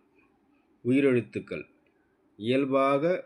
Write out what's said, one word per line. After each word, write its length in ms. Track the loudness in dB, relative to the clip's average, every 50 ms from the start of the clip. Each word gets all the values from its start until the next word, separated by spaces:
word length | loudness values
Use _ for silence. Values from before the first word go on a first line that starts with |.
| _ _ _ _ _ _ _ _ _ _ _ _ _ _ _ _ -4
உயிரெழுத்துக்கள். 800 | 0 0 2 2 2 2 2 -2 -4 -10 -12 -10 -10 -12 -12 -12 _ _ _ _ _ _ _ _ _ _ _ _ _ _
இயல்பாக 840 | -8 -4 -2 0 0 0 0 0 2 2 2 2 0 0 0 -2 -2 -6